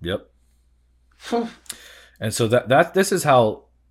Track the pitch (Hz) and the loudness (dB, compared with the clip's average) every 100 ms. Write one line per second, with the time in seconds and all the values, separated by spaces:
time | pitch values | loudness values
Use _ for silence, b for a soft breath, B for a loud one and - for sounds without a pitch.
0 | 82 98 - _ _ _ _ _ _ _ | -8 -8 -8 _ _ _ _ _ _ _
1 | _ _ - 233 226 - - B B B | _ _ -6 -4 -4 -10 -20 B B B
2 | B B 110 - 113 120 101 135 - 190 | B B -8 -2 0 0 2 2 2 0
3 | 190 185 151 127 110 95 _ _ _ | 0 -2 2 4 4 -2 _ _ _